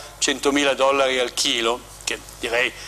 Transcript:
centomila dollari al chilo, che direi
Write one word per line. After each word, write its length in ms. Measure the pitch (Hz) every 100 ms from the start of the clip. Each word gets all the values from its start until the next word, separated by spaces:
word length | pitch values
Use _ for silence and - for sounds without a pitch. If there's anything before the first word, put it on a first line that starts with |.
| - -
centomila 560 | - 131 139 143 139
dollari 440 | 131 135 139 135 131
al 140 | 123
chilo, 640 | - 143 123 113 123 - - -
che 100 | 110 - -
direi 320 | 120 117 127 -